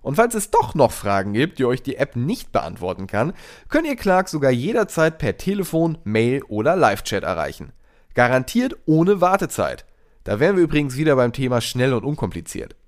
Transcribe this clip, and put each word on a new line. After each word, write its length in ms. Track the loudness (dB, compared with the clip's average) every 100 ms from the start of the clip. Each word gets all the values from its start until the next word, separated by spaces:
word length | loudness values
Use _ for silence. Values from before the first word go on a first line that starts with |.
Und 140 | -2 2
falls 200 | 2 0
es 160 | 0
doch 240 | 0 2 2
noch 160 | 2
Fragen 400 | 2 0 0 0
gibt, 260 | 0 0 0
die 60 |
euch 180 | 0 0
die 140 | -4 -4
App 220 | -4 -2
nicht 340 | -4 -6 -4
beantworten 560 | -4 -4 -6 -6 -6 -4
kann, 240 | -2 -2 -4 -18 -20 -2
könnt 180 | -2 0
ihr 80 | -2
Clark 320 | 2 2 0
sogar 240 | 0 2
jederzeit 680 | 2 0 -2 -2 2 0 0
per 200 | -4 -2
Telefon, 600 | -4 -2 -2 0 0 -2
Mail 400 | -2 2 2 0 -4
oder 260 | 0 0 4
Live-Chat 480 | 2 2 -4 -4
erreichen. 480 | -2 -2 -4 -8 -18 -20 _ _ _ 2
Garantiert 600 | 4 2 0 -2 -2 -4 0
ohne 360 | 2 4 4
Wartezeit. 640 | 4 2 0 -2 -4 -4 -16 _ _ _ -4
Da 160 | 2
wären 160 | 2 4
wir 60 |
übrigens 340 | 2 0 -2 0
wieder 180 | 2 4
beim 160 | 2
Thema 300 | 0 -2 0
schnell 320 | -2 -2 0
und 100 | 0
unkompliziert. 720 | -4 -4 -6 -8 -10 -12 -12 -18